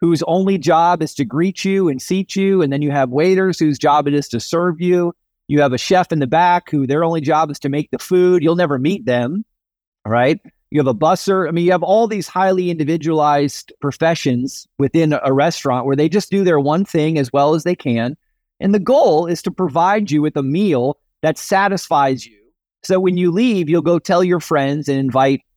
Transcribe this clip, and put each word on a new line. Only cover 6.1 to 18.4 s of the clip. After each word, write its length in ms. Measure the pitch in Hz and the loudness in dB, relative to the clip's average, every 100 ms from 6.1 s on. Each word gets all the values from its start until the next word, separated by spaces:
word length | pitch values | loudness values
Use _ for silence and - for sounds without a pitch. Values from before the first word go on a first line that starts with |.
in 80 | 160 | -2
the 80 | 131 | 0
back 420 | 147 120 123 - | 2 2 2 0
who 160 | 151 131 | -4 0
their 200 | 147 165 | 0 0
only 160 | 165 | -2
job 300 | 147 156 156 | 0 0 0
is 80 | 143 | -4
to 100 | 143 | -4
make 200 | 143 - | -4 -4
the 80 | 127 | -8
food. 440 | - 180 180 180 | 0 2 4 4
You'll 140 | 151 175 | 2 2
never 200 | 170 135 | 0 0
meet 280 | 143 196 117 | -2 -2 -2
them, 400 | 123 123 185 - _ _ _ _ _ 104 | -2 -2 -6 -8 _ _ _ _ _ -2
right? 340 | 117 131 165 - _ _ | 0 2 0 -6 _ _
You 80 | 147 | -2
have 80 | 135 | 0
a 60 | |
busser. 540 | 110 156 185 - 190 160 | 0 0 0 0 -2 -2
I 40 | |
mean, 140 | 165 175 | 0 2
you 60 | |
have 120 | 180 | 2
all 240 | 165 214 226 | 2 2 2
these 200 | 208 - | -2 -6
highly 420 | 180 190 190 180 | -2 0 0 -2
individualized 1000 | 170 147 165 151 156 147 147 143 - - - | -2 -2 -2 -2 0 2 2 0 -6 -18 -8
professions 880 | 143 - 165 165 143 123 135 - - - | -6 -2 0 0 -2 -2 -4 -10 -12 -4
within 360 | 139 165 156 143 | 0 2 2 0
a 80 | 135 | 0
restaurant 540 | 135 156 - 139 127 131 | 2 0 -2 -2 -2 0
where 100 | 139 | 0
they 140 | 160 | 0
just 220 | 196 - | 0 -2
do 120 | 196 | 0
their 160 | 180 151 | 2 2
one 240 | 139 160 | 2 0
thing 340 | 196 165 156 156 | 0 -2 0 0
as 140 | 131 | -2
well 220 | 143 143 160 | 0 2 0
as 80 | |
they 120 | 180 180 | -2 -4
can. 420 | 143 117 120 156 _ _ | -2 -2 -2 -8 _ _